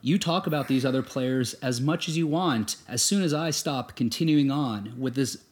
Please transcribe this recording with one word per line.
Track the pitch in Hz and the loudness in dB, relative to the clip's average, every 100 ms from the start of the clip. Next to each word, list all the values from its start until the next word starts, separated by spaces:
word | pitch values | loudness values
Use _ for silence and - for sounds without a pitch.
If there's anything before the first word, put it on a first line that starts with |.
You | 123 190 | 0 0
talk | - 175 180 | 2 0 0
about | 151 135 | -2 2
these | 135 | 2
other | 131 131 | 2 0
players | 127 139 127 131 120 - | -2 -2 0 0 0 -2
as | 131 120 | -4 0
much | 135 170 - | 0 0 -2
as | 160 | -2
you | 160 | 0
want | 156 185 123 104 - - | 2 2 0 -2 -6 -6
as | - | -2
soon | - 202 | 2 2
as | 180 | 2
I | 147 165 | 0 0
stop | 151 - 135 120 - | -2 -2 -4 -6 -2
continuing | 120 - 165 151 139 | -2 0 4 4 4
on | 135 139 107 104 123 | 2 0 -2 -6 -6
with | 131 123 | -4 0
this | 127 - _ | -2 -4 _